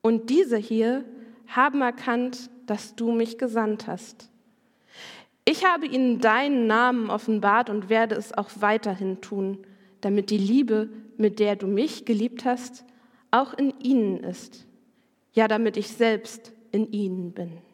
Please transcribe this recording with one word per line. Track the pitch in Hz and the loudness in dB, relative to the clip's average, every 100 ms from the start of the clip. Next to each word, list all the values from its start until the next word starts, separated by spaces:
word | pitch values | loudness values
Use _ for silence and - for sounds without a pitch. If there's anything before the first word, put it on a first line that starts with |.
Und | 226 226 226 | 2 0 2
diese | 294 330 226 | 2 4 0
hier | 214 220 226 262 277 - - - - | 0 0 2 0 -6 -18 -20 -20 -6
haben | - 277 277 | 2 2 2
erkannt, | 247 240 - 240 247 247 - - - | -2 -2 -2 0 -2 -6 -16 -18 -6
dass | 208 - - | -6 -6 -4
du | 233 | -2
mich | 233 226 226 | 0 -2 -2
gesandt | 254 220 214 214 - | -2 -2 -2 -4 -6
hast. | 180 - - - _ _ _ _ _ _ - - - - _ - | -10 -12 -20 -20 _ _ _ _ _ _ -20 -20 -20 -20 _ 0
Ich | 320 381 | 2 2
habe | 339 311 | 0 0
ihnen | 254 254 240 | 2 2 4
deinen | 226 226 285 269 226 | 4 2 2 2 4
Namen | 220 247 247 214 | 4 4 2 -2
offenbart | 208 - 214 202 214 247 | -4 -2 2 4 4 2
und | 208 190 | -4 0
werde | 220 226 214 | 2 2 -2
es | 208 | -4
auch | - 202 202 | -8 -8 -2
weiterhin | 208 214 220 190 190 190 | 2 2 -2 -4 -4 -6
tun, | - 202 190 196 - - _ _ | -8 -4 -4 -6 -14 -20 _ _
damit | 202 202 202 | 0 0 2
die | 208 | 0
Liebe, | 196 254 247 214 220 - - - | 4 4 4 0 -2 -10 -16 0
mit | 214 208 | 0 2
der | 208 202 | 0 2
du | 196 | 0
mich | 202 311 - - | 0 0 -4 -2
geliebt | 214 240 240 254 | 0 0 -2 -2
hast, | 247 - - - _ _ _ _ | -2 -6 -18 -20 _ _ _ _
auch | 233 269 | 2 2
in | - 277 - | 0 -2 0
ihnen | 247 262 208 185 | 2 2 2 -2
ist. | 180 180 - - - _ _ _ _ _ _ | -6 -10 -16 -20 -20 _ _ _ _ _ _
Ja, | - 220 | 2 2
damit | 214 220 208 | 2 0 -2
ich | 202 | -8
selbst | - 226 214 220 - - - _ | 0 2 2 -4 -18 -20 -20 _
in | 202 214 | -2 -2
ihnen | 208 196 185 175 | -2 -4 -4 -8
bin. | 175 175 165 _ | -10 -12 -14 _